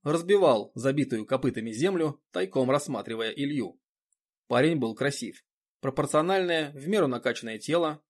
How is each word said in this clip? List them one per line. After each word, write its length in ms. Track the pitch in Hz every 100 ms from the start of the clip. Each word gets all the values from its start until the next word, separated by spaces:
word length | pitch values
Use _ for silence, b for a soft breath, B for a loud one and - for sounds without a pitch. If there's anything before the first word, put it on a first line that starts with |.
разбивал 720 | 147 165 175 202 170 110 -
забитую 520 | 120 135 147 131 113 107
копытами 460 | 131 135 117 113
землю, 480 | 110 180 180 156 - _
тайком 400 | 180 190 - 127
рассматривая 580 | 143 - 113 101 113 113
Илью. 500 | 143 143 143 95 - _ _ _ _ _ _ -
Парень 320 | 123 151 160
был 160 | 113 110
красив. 480 | 139 139 107 - _ _ _ _
Пропорциональное, 920 | 139 147 151 151 170 190 180 165 147
в 160 | 143 151
меру 200 | 208 143
накачанное 520 | 120 123 120 113 110
тело, 440 | 139 170 156 151